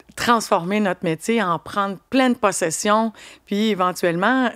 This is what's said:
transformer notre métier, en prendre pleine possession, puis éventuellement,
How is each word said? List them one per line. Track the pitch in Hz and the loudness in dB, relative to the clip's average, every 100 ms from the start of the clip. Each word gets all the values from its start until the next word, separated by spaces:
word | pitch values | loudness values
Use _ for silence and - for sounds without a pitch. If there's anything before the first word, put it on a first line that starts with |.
| - - | -20 -4
transformer | - 233 - 190 170 208 | 0 0 0 -2 0 -2
notre | 196 180 | -2 -2
métier, | 175 160 - 226 | -4 -4 -2 0
en | 185 160 | 0 -2
prendre | - 208 196 185 _ | -4 -4 -4 -6 _
pleine | 269 254 | 2 2
possession, | 240 202 175 165 - 208 220 226 - - - - | 2 0 0 -2 0 0 2 0 -6 -18 -20 -6
puis | 202 220 | -2 0
éventuellement, | 185 180 175 175 170 208 262 240 | 2 0 0 0 2 2 2 0